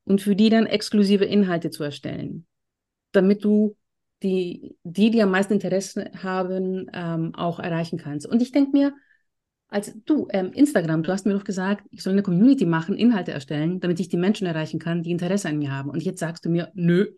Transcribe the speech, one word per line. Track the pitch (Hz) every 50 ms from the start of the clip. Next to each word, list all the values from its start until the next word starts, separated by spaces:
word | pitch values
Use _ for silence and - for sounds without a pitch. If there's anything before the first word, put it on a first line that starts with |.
| -
und | - 196 196 -
für | 208 202
die | 185 220 220
dann | 220 226 214
exklusive | - - 202 - - - 208 202 190 202 190 196
Inhalte | - - 208 202 185 175 165 170 156
zu | - - 151
erstellen, | 147 139 - - - - - - - - 165 165 _ _ _ _ _ _ _ _ _ _ _ _ _ -
damit | 196 185 190 202 202 -
du | 208 208 208 214 208 208 _ _ _ _ _ _ _ _ _ -
die, | 190 190 185 180 175 - - - - - _ -
die, | 175 165 190 208 233
die | 220 233 208
am | 196
meisten | 185 185 196 - 214
Interesse | 196 - 180 185 190 196 - - 208 196 - - - -
haben, | 190 185 185 185 180 185 190 190 185 185 190 185 - -
ähm, | - 175 165 165 165 165 165 -
auch | - 170 170 165 -
erreichen | - 180 165 165 170 165 - 165
kannst. | - 147 143 147 147
Und | - - 233 247
ich | -
denk | - 285 277 277 277
mir, | 285 277 285 277 - _ _ _ _ _ _ _ _ _ _ _ _ _ _
als | - 208 202 - - 220 -
du, | - 311 262 - -
ähm, | - 190 185 185 -
Instagram, | - 294 285 - 202 170 160 160 165 160
du | 175 185
hast | 196 -
mir | 214 196
doch | 202 -
gesagt, | - 190 190 185 196 208 202 - -
ich | - - -
soll | 190 190
eine | 202 196
Community | 196 175 175 214 269 277 269 190
machen, | 170 165 160 165 185 202
Inhalte | - 214 240 240 190 175 - -
erstellen, | 139 - - 156 147 151 165 180 185
damit | 185 175 175 170
ich | 185 165
die | -
Menschen | 175 175 196 208 - 196
erreichen | 170 160 160 156 151 - 160
kann, | - 165 170 175 165
die | 165
Interesse | 175 165 175 175 196 202 196 165
an | 151 151
mir | 147 135
haben. | 135 139 139 143
Und | - 165 156
jetzt | 190 185 -
sagst | 175 160 165 - -
du | 170
mir, | 170 170 170 - -
„Nö, | 180 175 170 175 180 208 - -